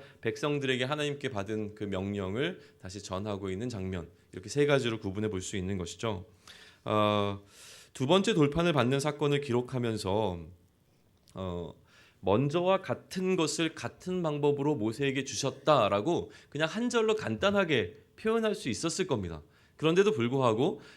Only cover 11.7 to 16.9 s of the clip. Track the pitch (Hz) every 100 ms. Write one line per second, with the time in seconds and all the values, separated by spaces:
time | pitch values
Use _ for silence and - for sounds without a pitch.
11.7 | - _ - - _ 92 104 143 170 180
12.7 | 190 190 120 - 190 185 180 156 - 160
13.7 | - 117 - - 185 165 147 143 139 143
14.7 | 139 107 113 139 131 131 101 139 135 -
15.7 | 143 101 101 143 156 87 - - 139 160
16.7 | 190 240